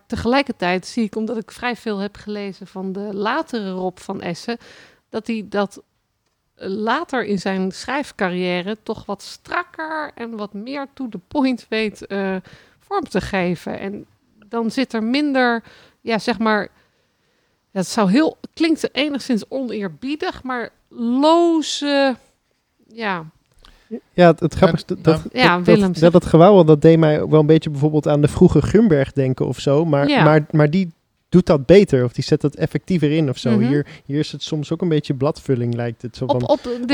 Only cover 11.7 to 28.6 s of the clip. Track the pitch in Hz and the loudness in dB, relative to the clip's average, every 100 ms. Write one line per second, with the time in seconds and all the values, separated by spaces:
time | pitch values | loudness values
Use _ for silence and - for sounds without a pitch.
11.7 | 220 220 202 - 202 196 190 - - _ | -6 -4 -8 -10 -6 -4 -6 -10 -20 _
12.7 | _ _ 403 320 196 - 190 175 170 - | _ _ -6 -4 -6 -4 -4 -2 -4 -8
13.7 | - 196 208 - _ _ _ _ 233 226 | -10 -10 -12 -16 _ _ _ _ -6 -4
14.7 | - 254 226 220 262 302 262 247 233 - | -4 -4 -4 -4 -2 -2 0 0 -2 -6
15.7 | - _ _ - 226 - 208 220 214 - | -20 _ _ -6 -4 -2 -2 0 0 -4
16.7 | _ _ _ _ _ _ _ _ _ _ | _ _ _ _ _ _ _ _ _ _
17.7 | 196 180 - 202 220 320 - - - 330 | -6 -4 0 2 2 0 -2 -16 -4 -2
18.7 | 320 226 - 302 277 - 233 - 262 254 | -2 -4 -4 -4 -4 -4 -4 -4 -8 -6
19.7 | 208 196 151 262 302 370 - 254 254 220 | -6 -8 -10 -10 -8 -8 -8 -10 -8 -10
20.7 | _ _ 240 233 247 302 330 339 320 294 | _ _ -8 -2 2 4 4 4 2 -2
21.7 | - 285 277 269 247 _ _ _ _ _ | -4 -2 2 0 -2 _ _ _ _ _
22.7 | _ _ 226 220 180 160 - _ _ - | _ _ -10 -6 -6 -10 -20 _ _ -20
23.7 | _ _ 220 - - 175 160 160 - 151 | _ _ -16 -8 4 6 6 0 2 2
24.7 | 160 - 185 - 160 156 240 247 180 180 | 2 -4 -2 0 0 -2 0 2 2 4
25.7 | 220 196 165 165 170 - 160 175 202 160 | 4 4 4 4 4 4 6 8 8 8
26.7 | 151 160 165 156 151 151 151 151 160 160 | 6 6 6 4 2 2 2 4 4 2
27.7 | 143 151 151 151 147 147 - 185 151 | -2 0 0 0 2 2 4 4 6